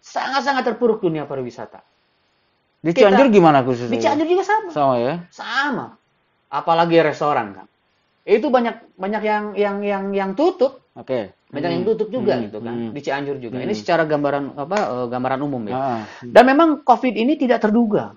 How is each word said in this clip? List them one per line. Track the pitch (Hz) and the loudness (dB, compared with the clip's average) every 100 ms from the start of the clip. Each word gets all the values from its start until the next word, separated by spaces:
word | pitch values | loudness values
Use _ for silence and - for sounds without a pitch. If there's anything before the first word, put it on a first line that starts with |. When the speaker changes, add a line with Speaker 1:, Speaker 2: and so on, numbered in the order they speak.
Speaker 1:
Sangat-sangat | - 262 262 269 254 269 | -10 -8 -4 -2 -2 -2
terpuruk | 254 220 240 220 | -2 0 0 2
dunia | 180 156 143 | 0 -2 -6
pariwisata. | 135 123 113 110 - _ _ _ _ _ _ _ _ _ _ | -6 -8 -10 -16 -18 _ _ _ _ _ _ _ _ _ _
Speaker 2:
Di | 156 | -2
Speaker 1:
Kita | 170 214 | 6 6
Speaker 2:
Cianjur | 202 277 | 8 6
gimana | 208 170 143 | 8 8 6
khususnya? | 127 123 120 | 4 -2 -2
Speaker 1:
Di | 113 | -2
Cianjur | - 294 | 0 0
juga | 320 359 370 | 2 0 2
sama. | 427 415 | -2 -2
Speaker 2:
Sama | 302 139 123 | -2 0 2
ya? | 120 170 175 | 0 -4 -10
Speaker 1:
Sama. | - - 240 285 220 117 - _ _ _ _ _ | -16 -8 -4 -2 -4 -8 -16 _ _ _ _ _
Apalagi | 143 151 165 170 165 | -6 0 2 4 4
restoran, | 156 131 151 143 107 | 4 0 0 0 -2
kan. | 98 95 _ _ _ _ _ | -10 -20 _ _ _ _ _
Itu | - 220 277 | 0 0 2
banyak, | 247 233 208 - | 0 0 -6 -18
banyak | _ 190 214 214 | _ -6 -4 -2
yang, | 214 208 | -2 -4
yang, | 196 202 202 | -4 -4 -2
yang, | 202 196 196 | -4 -4 -4
yang | 196 190 | -4 -4
tutup. | 190 330 370 269 - _ | 0 0 2 -2 -2 _
Speaker 2:
Oke. | - 113 131 98 _ _ | -20 -6 -6 -6 _ _
Speaker 1:
Banyak | 143 160 | -8 -4
yang | 170 | -4
Speaker 2:
Hmm. | 180 | -2
Speaker 1:
tutup | 220 208 | -2 -4
juga | 247 214 147 | -4 -2 -2
Speaker 2:
Hmm. | 107 | -4
Speaker 1:
gitu | 107 | -8
kan. | 117 | -10
Speaker 2:
Hmm. | 117 117 | -8 -8
Speaker 1:
Di | 104 | -8
Cianjur | - 139 143 135 | -6 -6 -6 -8
juga. | 120 127 | -8 -8
Speaker 2:
Hmm. | 127 | -6
Speaker 1:
Ini | 214 | -6
secara | 208 165 160 | -2 0 0
gambaran | 151 143 139 139 143 | 0 -2 -2 -6 -10
apa, | 147 196 | -6 -4
eh, | 170 120 123 | -4 -4 -6
gambaran | 123 127 131 | -4 -4 -4
umum | 147 131 104 | -4 -6 -6
ya. | |
Speaker 2:
Ah, | 127 | -6
ah. | 135 117 107 - | -4 -6 -8 -16
Hmm. | 123 | 2
Speaker 1:
Dan | 120 247 | 6 6
memang | 277 330 294 | 6 4 2
covid | - 226 254 | 2 2 2
ini | 208 233 311 | 0 0 0
tidak | 254 233 | 0 0
terduga. | 214 214 233 196 110 | 2 2 2 0 -4